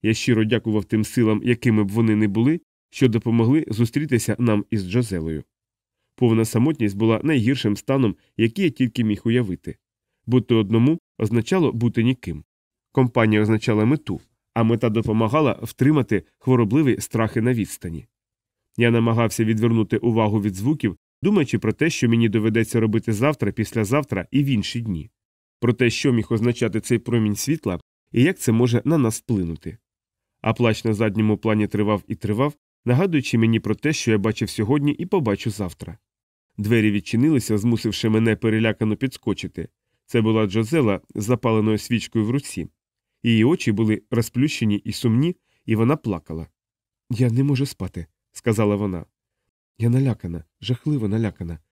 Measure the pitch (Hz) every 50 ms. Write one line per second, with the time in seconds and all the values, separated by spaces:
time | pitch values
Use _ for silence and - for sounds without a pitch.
0 | - 107 113 - - - 120 110 110 107 123 113 - 113 104 107 98 _ - 110
1 | 107 - - 131 117 107 107 107 - 120 120 113 - 123 110 107 104 98 101 117
2 | 117 110 107 107 107 104 98 110 117 139 160 170 _ _ _ _ _ _ - -
3 | 139 127 107 117 - 123 113 117 113 113 139 160 - - 110 104 120 113 - 143
4 | 151 147 131 113 - - 104 - 120 113 110 104 101 _ - 107 95 90 95 123
5 | 123 104 98 85 80 80 80 76 - _ _ _ _ _ _ _ _ _ _ _
6 | _ _ _ - 127 120 113 113 113 110 - 120 120 156 160 - 113 104 98 101
7 | 110 113 113 107 - 151 160 127 104 120 143 127 - 110 104 - - - 135 139
8 | 131 107 92 _ _ _ _ - 113 113 113 196 196 160 - - 131 120 - -
9 | 117 110 104 101 _ 113 113 123 120 98 90 - _ 87 - _ _ _ _ _
10 | _ _ _ _ _ - 120 127 - - 123 113 110 95 110 113 120 135 160 170
11 | _ _ _ - 110 104 113 117 110 - 185 190 165 123 - 113 117 117 - 120
12 | 113 120 131 _ - 90 80 73 - _ _ _ _ _ _ _ _ _ _ 135
13 | 127 123 - 123 113 110 107 107 107 107 110 107 - - 107 107 107 117 147 151
14 | - - 92 - _ _ _ _ _ _ _ 113 117 113 117 107 - 117 107 117
15 | 107 - 107 110 113 107 127 156 156 127 101 - 107 113 - - 127 143 156 147
16 | 120 - 110 92 - _ _ _ - 127 127 120 117 98 113 151 160 135 110 -
17 | - - - 113 113 104 - 117 110 123 127 113 98 - - - - 90 82 76
18 | - _ _ _ _ _ _ _ _ _ _ _ _ _ _ - 120 117 117 117
19 | 113 117 113 117 117 110 - - 113 107 113 107 113 117 117 113 107 - - 107
20 | - 123 113 113 110 107 104 110 101 107 95 92 101 131 160 143 - 104 85 _
21 | _ _ _ _ - 185 214 196 143 - - 104 - 107 107 _ 151 165 - -
22 | - 117 117 117 117 113 101 113 104 113 107 117 110 - - 117 113 110 104 113
23 | 110 - 110 101 120 151 151 - - 101 - - 107 - - 113 107 95 127 147
24 | 143 - - 95 87 _ - 139 147 139 135 107 98 - - 120 117 110 92 80
25 | 73 - _ _ _ _ _ _ _ _ _ _ - 117 113 - 127 117 - -
26 | - 143 123 117 107 - 117 110 110 120 117 - 120 110 90 110 - - 123 113
27 | - - 117 117 110 104 104 98 - 131 156 165 - 107 90 85 - _ _ _
28 | _ _ - 120 123 170 190 - - - 110 113 123 123 117 120 - 135 165 160
29 | 127 110 107 - _ - 117 98 90 82 82 78 - 82 - - _ _ _ _
30 | _ _ _ _ _ _ _ _ - 110 113 - 123 113 110 - - 113 110 101
31 | 113 110 92 107 107 107 107 95 - 113 107 107 107 98 - 101 104 104 107 98
32 | - _ - - - 101 104 107 139 147 147 _ _ _ _ _ _ 120 123 127
33 | 190 196 165 143 120 - - 113 113 113 113 113 - 104 107 - - 147 156 -
34 | - 120 110 104 95 110 107 - 113 101 - - 110 101 139 147 143 147 - -
35 | 175 175 - 190 143 113 101 101 - 117 98 104 101 87 - _ - 85 80 _
36 | _ _ _ _ _ _ _ _ _ _ _ - 104 104 120 113 107 107 101 101
37 | - - - 117 131 156 160 127 - - 107 104 101 120 117 110 - 117 104 -
38 | - 113 107 110 113 113 107 - - 113 107 110 113 113 107 _ 110 110 107 -
39 | 135 131 - - _ - 98 - - - _ - 82 - _ _ _ _ _ _
40 | _ _ - 120 110 110 110 110 110 98 90 110 110 110 151 165 131 107 98 92
41 | _ _ - 110 104 107 123 117 - 117 113 110 107 110 110 104 - - 120 107
42 | - - _ 113 107 107 123 143 - - - - 82 - _ _ _ _ _ _
43 | _ _ _ _ - 120 113 110 110 131 170 185 - 123 107 101 113 107 110 -
44 | _ _ - 117 117 - _ 123 135 151 - - 117 107 104 101 _ 110 110 -
45 | - 120 110 120 143 175 180 _ _ _ _ _ _ - 110 107 113 123 151 151
46 | - 117 98 82 _ - 80 82 80 - _ _ _ _ _ _ _ _ _ _
47 | _ _ 131 104 131 120 113 127 139 143 143 123 143 139 - _ 95 90 - 90
48 | 82 _ _ _ _ _ _ - _ 117 110 104 110 104 104 98 107 101 90 85
49 | - _ _ _ _ _ _ _ _ _ _ _ _ _ _ _ 113 117 120 131
50 | 139 131 107 - - 90 85 82 80 _ _ _ - 98 127 - _ 156 151 135
51 | 110 101 101 110 113 101 92 _ 95 82 85 80 _ _